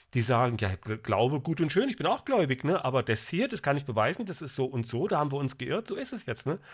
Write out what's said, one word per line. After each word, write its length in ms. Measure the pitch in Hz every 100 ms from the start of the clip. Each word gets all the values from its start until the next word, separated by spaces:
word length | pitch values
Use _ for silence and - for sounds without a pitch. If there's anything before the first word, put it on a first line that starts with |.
| _ 123
die 80 |
sagen, 340 | 113 120 123 113
„Ja, 100 | 101
Gl-, 280 | 95 - 110
Glaube, 420 | - 101 120 147
gut 200 | 165 156
und 100 | 160
schön, 180 | 180 269
ich 80 | -
bin 100 | 160
auch 180 | 254 -
gläubig, 380 | 254 151 127
ne? 200 | 139 180
Aber 200 | 131 131
das 240 | 123 110 -
hier, 200 | 170 262
das 140 | 214
kann 160 | - 143
ich 80 | 143
beweisen, 400 | 110 110 180 208
das 160 | 165
ist 140 | 147 -
so 100 | 131
und 220 | 131 117
so, 200 | 120 185
da 120 | 165
haben 120 | 147
wir 60 | 139
uns 220 | 139 -
geirrt, 280 | 127 165 233
so 80 | -
ist 180 | 262
es 120 | 240 -
jetzt“, 220 | 113 -
ne? 120 | 175 -